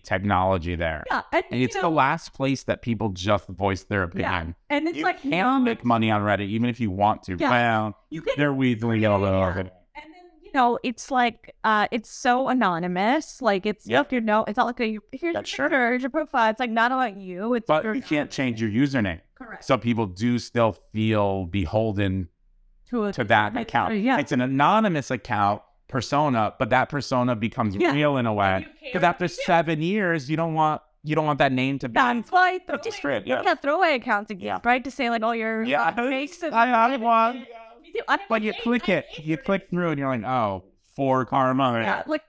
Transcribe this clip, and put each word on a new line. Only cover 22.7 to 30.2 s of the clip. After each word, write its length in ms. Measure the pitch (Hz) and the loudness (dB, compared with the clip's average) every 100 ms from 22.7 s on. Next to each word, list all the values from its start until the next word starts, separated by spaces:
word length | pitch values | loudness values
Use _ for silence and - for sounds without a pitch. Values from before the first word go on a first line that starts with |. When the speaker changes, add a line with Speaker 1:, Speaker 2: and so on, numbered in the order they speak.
| _ - | _ -8
Speaker 2:
To 120 | 247 208 | -4 -4
a 40 | |
Speaker 1:
to 140 | 190 110 | -2 2
that 260 | 110 104 | 4 2
Speaker 2:
it's, 80 | 233 | -2
Speaker 1:
account. 320 | 220 120 98 214 | -2 0 0 0
Speaker 2:
yeah. 200 | 226 247 | 0 0
Speaker 1:
It's 140 | 143 | 0
an 80 | 131 | 0
anonymous 720 | 127 135 147 208 220 160 127 | 0 2 4 4 2 0 -2
account 500 | 127 - 107 101 104 - _ _ | -6 -4 0 2 0 -6 _ _
persona, 640 | 131 - 147 151 120 104 - | -6 0 0 2 2 0 0
but 120 | 127 | 0
that 180 | 123 - | 2 2
persona 480 | 143 - 131 123 117 | -2 -2 0 0 0
becomes 400 | 113 - 110 98 | -2 -2 -2 0
Speaker 2:
Yeah. 160 | 349 | 0
Speaker 1:
real 240 | 147 151 139 | 2 2 2
in 100 | 120 | 0
a 80 | |
way. 140 | 107 98 | 2 2
Speaker 2:
And 160 | 95 - | 2 -2
you 40 | - - | -14 -8
Speaker 1:
'Cause 80 | 185 | 0
Speaker 2:
care 80 | 170 | 2
Speaker 1:
after 160 | 175 175 | 2 -4
Speaker 2:
what 60 | |
you 40 | - | -4
do. 60 | |
Speaker 1:
seven 380 | 539 170 160 160 | 2 2 2 0
years, 480 | 165 214 185 165 | 0 0 0 0